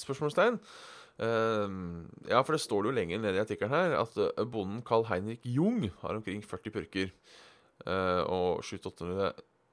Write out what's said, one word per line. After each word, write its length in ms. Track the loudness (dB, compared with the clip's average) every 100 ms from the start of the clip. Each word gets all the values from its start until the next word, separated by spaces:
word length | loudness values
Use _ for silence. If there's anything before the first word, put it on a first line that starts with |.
Spørsmålstegn. 560 | -8 -4 0 4 4 4 -6 -20 -20 -20 -20 -4 0
Ehm, 800 | 2 2 2 0 -4 -6 -8 -12 -14 0
ja, 140 | 2
for 100 | 4
det 80 | 0
står 220 | 0 2
det 80 | 2
jo 60 | 2
lenger 200 | 0 0
ned 100 | 2
i 80 | 2
artikkelen 320 | 0 -2 0
her, 220 | 2 2 2
at, 160 | 0 2
eh, 240 | 2 2
bonden 400 | -2 -2 -2 -4 2
Carl 200 | 2 4
Heinrich 340 | 0 -2 -6
Jung 460 | -2 2 2 2 -2 -4
har 100 | -6
omkring 300 | -6 -4 -6 -6
førti 240 | -10 -6
purker, 360 | -6 -4 -2 -2 -4 -20 -20 -20 -20 _ _ -2
eh, 360 | 0 2 2 2
og 320 | 2 2 0
sju 140 | -4 -8
til 160 | -10
åtte 160 | -8 -4
hundre 240 | 0 -2 -2 -14 _ _